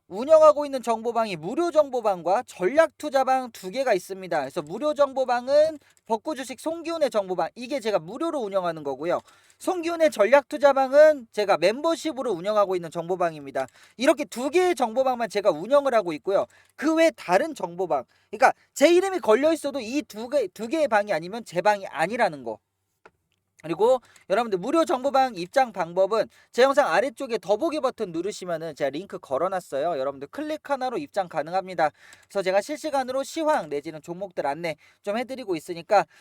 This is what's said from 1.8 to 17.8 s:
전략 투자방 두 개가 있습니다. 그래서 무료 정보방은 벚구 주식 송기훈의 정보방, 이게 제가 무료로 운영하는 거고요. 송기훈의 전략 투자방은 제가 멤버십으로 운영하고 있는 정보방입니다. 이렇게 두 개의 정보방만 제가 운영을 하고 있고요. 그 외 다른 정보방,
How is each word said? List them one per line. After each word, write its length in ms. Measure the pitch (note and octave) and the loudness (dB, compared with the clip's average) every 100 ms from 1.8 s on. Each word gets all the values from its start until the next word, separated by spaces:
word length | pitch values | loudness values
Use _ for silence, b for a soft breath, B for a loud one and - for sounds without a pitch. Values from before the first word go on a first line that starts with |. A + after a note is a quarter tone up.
| C#4+ B3 G#3+ F#3 E3 G#3 A#3+ | 2 0 0 0 0 0 -2
전략 500 | - F#3 C#4+ D#4+ - | -4 0 4 2 0
투자방 540 | D4+ C4+ C4 C4 B3 | -2 0 2 0 -2
두 180 | - F#3 | -10 -8
개가 240 | G#3+ C4+ | -4 0
있습니다. 460 | F#3+ - F#3+ F#3 E3 | 0 -2 -12 -4 -4
그래서 220 | C3+ F3 | -4 -6
무료 320 | D3 G3 D4 | -8 -4 -4
정보방은 840 | D4 C#4+ C4+ C4 A#3+ B3 D4 D#4 D4+ b b - | 0 -2 -2 -2 -2 2 2 2 0 b b -6
벚구 300 | A3 D#4 C#4 | -6 -4 -8
주식 260 | C4 B3+ | -8 -8
송기훈의 480 | D4+ E4+ D#4+ E4 C#4+ | -6 -6 -6 -2 0
정보방, 400 | A3 F#3+ F3 E3 - | 0 -2 -2 -4 -6
이게 260 | B3 C#4 | -6 -4
제가 180 | G#3+ G3+ | -2 -2
무료로 400 | D#3+ A#3 E4 D4+ | -2 -6 -4 -4
운영하는 440 | G#3+ F#3+ F3 E3 | -4 -2 -2 -4
거고요. 360 | C#3+ C3 D#3+ D3+ b b b b | -6 -6 -2 -2 b b b b
송기훈의 520 | - F#4 E4 E4+ D#4 | -4 -4 -4 0 2
전략 360 | - G#3 C#4 - | 4 4 6 4
투자방은 800 | D4 C#4 C4+ C4+ C#4+ D#4 D4+ A#3 | 2 4 4 4 8 8 6 -2
제가 240 | - G3+ E3+ | -4 2 2
멤버십으로 760 | F3 A#3 E4 E4 D#4 B3+ A3+ | 2 2 0 -2 -4 -6 -4
운영하고 460 | E3+ F#3 G#3+ G3 F#3 | -4 0 2 2 0
있는 120 | E3+ | -4
정보방입니다. 760 | E3+ E3 F3+ E3+ D#3 C#3 C#3 C3 b b - | -8 -4 -2 -2 -2 -8 -6 -6 b b -4
이렇게 260 | C4 D#4 | -2 -2
두 260 | D4 - C4+ | -6 -6 -2
개의 220 | D#4 F4+ F4 | 0 0 0
정보방만 540 | B3 A3+ C4 B3 A3+ | -2 -2 -2 -2 -4
제가 220 | G3+ G3 | 0 0
운영을 420 | G3+ A3 C#4+ C#4 | 0 2 2 4
하고 200 | A3+ F3 | 2 0
있고요. 320 | D3+ - G3 B2 b b - | -4 0 0 0 b b -4
그 180 | D4 D#4+ | 0 4
외 160 | E4 - | 4 2
다른 360 | - F#3 D#4 | 0 0 0
정보방, 520 | D4 F#3 E3+ | -4 -10 -6